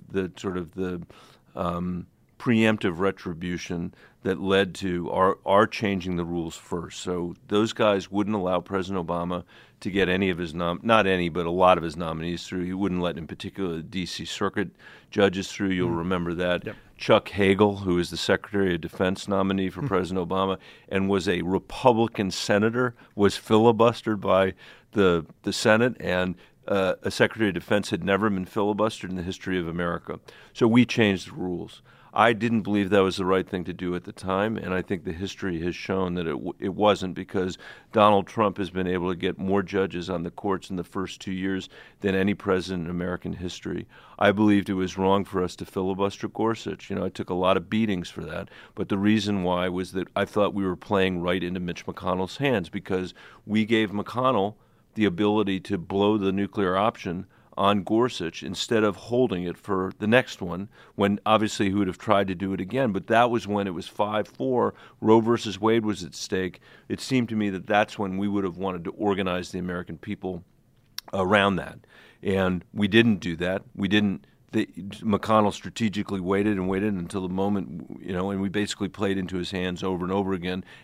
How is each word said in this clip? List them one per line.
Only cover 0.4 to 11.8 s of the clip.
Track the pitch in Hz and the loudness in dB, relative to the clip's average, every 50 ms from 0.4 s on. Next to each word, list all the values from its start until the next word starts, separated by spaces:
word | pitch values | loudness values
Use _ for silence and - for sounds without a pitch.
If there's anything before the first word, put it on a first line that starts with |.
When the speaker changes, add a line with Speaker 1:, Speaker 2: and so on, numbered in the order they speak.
| - 98 90 90 | -8 -6 -6 -6
Speaker 1:
of | 87 80 - | -6 -8 -6
the, | 92 95 90 90 87 85 - - - - - - _ _ _ _ | -6 -4 -4 -4 -6 -8 -12 -18 -20 -20 -20 -20 _ _ _ _
um, | - 92 87 87 87 90 90 90 87 87 - _ _ _ _ _ - | -4 -4 -4 -2 -4 -4 -4 -6 -8 -10 -12 _ _ _ _ _ -6
preemptive | - 131 117 110 110 110 110 104 - 101 85 80 | 0 2 4 4 4 4 2 2 0 -2 0 0
retribution | 95 98 92 - - 92 85 78 87 90 87 85 - - 92 85 85 90 - - - - _ _ - | 0 0 -2 -2 -6 -10 -8 -6 -6 -6 -6 -6 -6 -6 -6 -6 -6 -8 -10 -14 -20 -20 _ _ -4
that | 98 95 73 | -4 -2 -2
led | 95 95 98 95 101 95 82 | 0 2 4 4 4 2 -2
to | - 98 95 90 87 85 - | -4 -4 -2 -2 -2 -4 -2
our, | - 92 92 95 98 - _ | 0 2 4 4 2 0 _
our | - 98 101 110 110 | 4 6 6 6 4
changing | - - 117 101 98 95 85 92 90 | 2 -2 -2 -2 -2 -2 -2 -2 -2
the | 85 87 | -2 -2
rules | 82 87 87 82 82 82 | -2 -2 -4 -4 -4 -8
first. | - - - 98 87 82 90 - - | -12 -10 -8 -6 -6 -6 -8 -12 -10
So | - 92 90 90 87 87 85 - - - | -6 -4 -4 -4 -4 -6 -8 -12 -6 0
those | 101 104 110 113 | 2 2 2 2
guys | - - 113 107 101 98 92 - | 2 2 2 4 4 2 0 -2
wouldn't | 98 101 104 95 107 | -2 -2 -2 0 -2
allow | 104 90 90 92 90 | -2 0 0 0 -2
President | 85 - 98 98 92 92 98 92 85 82 | -2 -2 -4 -4 -4 -4 -4 -4 -4 -4
Obama | 87 87 85 87 90 87 82 - - - - _ _ _ | -4 -4 -4 -4 -6 -6 -8 -12 -18 -20 -20 _ _ _
to | - 104 | -8 -2
get | 90 98 95 87 | 0 2 2 2
any | 90 95 101 92 | 2 2 2 0
of | 90 80 | 0 -2
his | 87 82 76 | -4 -6 -4
nom-, | 87 87 85 85 82 | -4 -2 -2 -4 -2
not | - 113 113 110 101 | 2 4 4 4 4
any, | 95 95 90 87 85 | 4 2 2 0 -2
but | 78 87 85 | -2 -2 -2
a | 82 | -2
lot | 85 92 92 90 92 | 2 6 6 6 6
of | 87 | 6